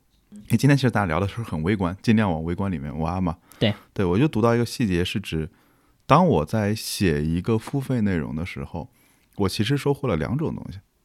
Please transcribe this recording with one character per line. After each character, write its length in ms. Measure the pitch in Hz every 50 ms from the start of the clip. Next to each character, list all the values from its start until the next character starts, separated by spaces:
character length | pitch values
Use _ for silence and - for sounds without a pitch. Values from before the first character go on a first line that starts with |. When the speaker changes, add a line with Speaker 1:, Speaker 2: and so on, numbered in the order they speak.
| _ _ _ _ _ _ -
Speaker 1:
因 180 | - - -
为 60 | -
今 120 | 110 - 135
天 80 | 143
其 60 | 135 135
实 80 | 127
大 100 | 104 107
家 60 | 104
聊 140 | 92 78 82
的 60 | 95
是 140 | 98 - -
很 220 | 117 - - 78 78
微 120 | 82 110
观， 220 | 98 95 85 90 101 -
尽 120 | - 113
量 160 | 110 110 101
往 120 | 85 78 80
微 100 | 82 87
观 180 | 87 98 98
里 80 | 90 76
面 180 | 67 73 65 76
挖 220 | 80 80 87 92
嘛。 180 | 92 87 80 - _ - - -
Speaker 2:
对。 120 | - 107 95 - - _ -
Speaker 1:
对， 100 | - 101
我 140 | 87 87 98
就 80 | 135
读 160 | 160 - 110 107
到 120 | 117 117
一 40 | 117
个 80 | 117
细 200 | 113 - - 127
节， 160 | 104 90 87 90
是 180 | - - 110
指 280 | 95 - - 80 78 78 - _ _ _ _ _ _ _ _ _ _
当 220 | - - 160 185
我 180 | 175 127 82 73
在 300 | - - 110 107 101 107
写 500 | 107 - - - - 101 92 78 73 76
一 160 | 80 82 87
个 160 | 90 - 113
付 240 | 110 - - - 139
费 200 | 135 - 131 123
内 160 | 107 101 95
容 180 | 85 73 58 65
的 100 | 76 82
时 180 | 92 - - 69
候， 280 | - - 85 - - _ _ _ _ _ _ _ _ _
我 120 | - 101 95
其 140 | - - 110
实 160 | 101 143 143
收 160 | - 139 143
获 140 | - - 131
了 80 | 101
两 200 | 80 73 64 -
种 180 | 143 160 123 64
东 120 | - - -
西。 100 | 87 98 - _ _ _ _